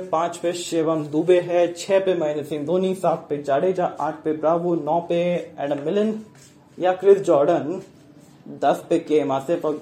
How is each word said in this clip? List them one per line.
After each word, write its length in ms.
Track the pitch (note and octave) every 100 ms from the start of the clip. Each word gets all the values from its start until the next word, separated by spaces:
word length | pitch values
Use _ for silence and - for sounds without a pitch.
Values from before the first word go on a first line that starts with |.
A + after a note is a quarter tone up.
| F#3
पाँच 280 | D#3+ E3+ -
पे 160 | E3+
शिवम 520 | F3+ - E3 D#3 D#3 D3+
दुबे 340 | D3+ E3 F3+
है, 340 | F3 F3 F3
छह 260 | - - G3
पे 160 | F#3+ F3
महेंद्र 280 | D3+ D3+
सिंह 220 | C3+ D3+ D3
धोनी, 300 | F3+ F#3+ F#3
सात 300 | E3+ - -
पे 140 | D3
जाडेजा, 420 | C#3+ C#3 F3+ F3+ E3+
आठ 380 | - D3 D#3
पे 100 | D#3+
ब्रावो, 420 | D3+ D3+ E3+ F3 E3+
नौ 240 | D3 E3+ E3+
पे 120 | E3+ F3 F3 - -
एडम 260 | C#3+ C#3 D3
मिलन 340 | G3+ A3 A3 - - - - - -
या 140 | F3+
क्रिस 240 | F#3 G3 G3
जॉर्डन, 640 | D#3+ D#3 F3 E3 C3+ F#3+ - - - - - - -
दस 360 | C#3+ C#3 F3 -
पे 100 | E3
के 160 | D#3+ D3+
एम 160 | C#3
आसिफ 340 | C3+ C3+ E3+ D#3+
और 80 | D3+